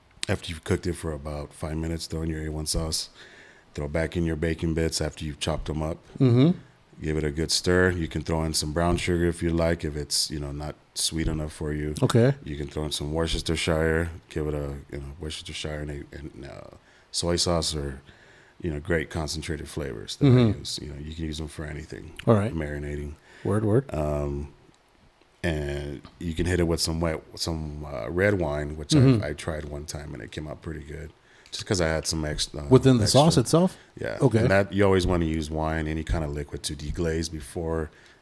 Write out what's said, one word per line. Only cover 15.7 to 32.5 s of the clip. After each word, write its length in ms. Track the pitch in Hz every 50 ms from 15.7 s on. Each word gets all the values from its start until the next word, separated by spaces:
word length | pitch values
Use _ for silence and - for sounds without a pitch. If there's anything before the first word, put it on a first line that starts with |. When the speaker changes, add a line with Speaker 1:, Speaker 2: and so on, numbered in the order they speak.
| 76 73
Speaker 1:
and, 100 | 73 73
a, 40 | 73 71 - - -
and, 280 | 73 71 76 - - 71
uh, 320 | 67 - - - - - - - _ _ _ _ _
soy 260 | - - - 85 87
sauce 380 | 85 - 92 87 85 78 80 78
or, 260 | 76 71 71 67 65 - - - - - - - - - _ _ -
you 100 | - 82
know, 80 | 76 73
great 320 | 78 95 85 80 73 -
concentrated 580 | - 85 78 73 80 80 76 - 80 73 76 -
flavors 480 | - - 73 67 60 53 50 - -
that 100 | - -
Speaker 2:
Mm-hmm. 280 | 139 123 127 120 110 98
Speaker 1:
I 40 | -
use. 200 | - - - - -
You 60 | 73
know, 100 | 71 69
you 140 | 73 78 78
can 100 | 80 80
use 140 | 78 76 76
them 100 | 78 76
for 160 | - - 78
anything. 480 | 76 76 73 76 - - - - 80 - - -
Speaker 2:
All 80 | - 117
right. 200 | 104 98 113 80
Speaker 1:
Marinating. 600 | 80 76 73 73 73 73 73 73 73 73 76 76 - _ - - - -
Speaker 2:
Word, 220 | 107 101 107 110
word. 280 | 104 104 127 135 - -
Speaker 1:
Um, 600 | 78 76 76 76 73 73 71 71 71 71 71 - _ _ _ _ _ _ _ _ _ _ _ _ _ _ _ _ _ -
and 600 | 87 80 76 73 71 71 73 71 71 71 - - - - -
you 140 | 90 85 80
can 120 | 82 87
hit 140 | 87 90 85
it 40 | 87 82
with 120 | 82 80
some 200 | - - 82 82
wet, 200 | 85 82 80 - - - -
some, 500 | - - 87 82 80 78 76 73 76 73
uh, 240 | 71 71 62 55 60
red 280 | 82 87 95 104 104 92
wine, 380 | 82 76 73 73 73 73 76
which 140 | 78 76 -
Speaker 2:
Mm-hmm. 340 | 156 151 120 135 127 107 -
Speaker 1:
I, 60 | 76
I 20 | 76
tried 320 | 73 - - 80 78 76
one 220 | 73 73 73 73
time 280 | - - 76 73 73 71
and 80 | 62 55
it 80 | -
came 160 | - - 76
out 160 | 76 65 - -
pretty 220 | 85 78 76 71
good. 260 | 73 73 73 78 78 - _ _ _ _ - _ -
Just 160 | - - -
'cause 160 | - 110 90 85
I 60 | 80
had 180 | 80 78 76
some 180 | - - 80 78
ex-, 240 | 76 76 - - -